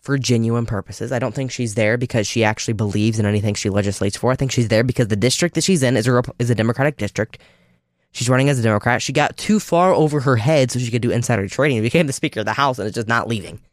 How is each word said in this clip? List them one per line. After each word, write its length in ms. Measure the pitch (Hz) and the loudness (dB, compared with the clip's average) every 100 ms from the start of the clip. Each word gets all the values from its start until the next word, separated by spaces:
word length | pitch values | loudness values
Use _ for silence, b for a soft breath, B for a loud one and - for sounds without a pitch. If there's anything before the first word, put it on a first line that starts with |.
for 160 | - 139 | -2 -2
genuine 480 | 120 120 113 117 | 0 0 2 0
purposes. 480 | 117 104 95 98 113 | -2 -6 -6 -10 -6
I 60 | 131 | -4
don't 160 | 123 | -4
think 160 | 117 131 | -4 -8
she's 240 | - 123 | -6 -4
there 240 | 104 107 123 | 0 0 0
because 280 | 123 120 101 | 0 -2 -2
she 180 | - | 0
actually 280 | 107 107 - | 0 0 -4
believes 460 | 107 107 104 107 110 | -2 -2 0 0 2
in 80 | 104 | 0
anything 260 | 104 104 | 2 0
she 160 | 104 107 | -2 -2
legislates 480 | 98 101 101 101 - | 0 -2 -2 -4 -2
for. 160 | 117 | -2
I 40 | 127 | 0
think 160 | 135 | 0
she's 160 | - 113 | 0 2
there 140 | 110 | 2
because 260 | 123 - 117 | 2 0 0
the 80 | 107 | 2
district 380 | 117 - 175 | 0 2 0
that 100 | 170 | 0
she's 180 | 160 185 | 2 2
in 160 | 131 123 | 4 2
is 80 | 110 | 2
a 60 | |
Rep-, 220 | 123 123 - | 2 0 -4
is 100 | 120 | 0
a 60 | |
Democratic 420 | 110 113 120 139 147 | 2 0 2 0 0
district. 420 | 104 - 110 - b b b b _ _ _ | -6 -4 -6 -6 b b b b _ _ _
She's 180 | - 120 | -6 0
running 180 | 127 139 | 4 4
as 100 | 135 | 2
a 40 | |
Democrat. 400 | 113 104 - 120 | 2 2 2 -2
She 100 | - | 0
got 240 | 139 147 - | 0 -2 -2
too 240 | - 208 | 0 0
far 320 | - 170 185 | 2 2 4
over 280 | 185 156 147 | 4 2 0
her 160 | 131 123 | 2 2
head 340 | 110 156 131 | 4 2 2
so 80 | 120 | 0
she 120 | 123 | -2
could 120 | 117 | -2
do 80 | 117 | 0
insider 360 | 101 117 113 98 | -2 0 -2 -2
trading 300 | - 147 120 | -2 0 0
and 80 | |
became 220 | 110 165 160 | 0 0 0
the 80 | |
Speaker 260 | - 156 110 | -2 -4 -4
of 60 | 104 | -4
the 80 | |
House 240 | 110 139 123 | 0 0 0
and 100 | 104 | -6
is 60 | |
just 120 | 110 107 | -6 -2
not 220 | 117 107 | 0 0
leaving. 320 | 113 80 82 _ | -6 -6 -16 _